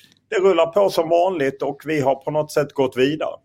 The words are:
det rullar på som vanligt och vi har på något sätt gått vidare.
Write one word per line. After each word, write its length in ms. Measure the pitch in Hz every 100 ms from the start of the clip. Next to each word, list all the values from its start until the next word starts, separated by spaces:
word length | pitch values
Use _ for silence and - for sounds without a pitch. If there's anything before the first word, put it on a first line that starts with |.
| _ _ _
det 100 | 196
rullar 260 | 190 170 165
på 240 | 202 196
som 200 | 185 160
vanligt 520 | 170 185 180 135 139
och 200 | 135 143 143
vi 160 | 156
har 140 | 135 131
på 160 | -
något 200 | 151 151
sätt 220 | - 147
gått 240 | - 131 120
vidare. 380 | 139 151 - -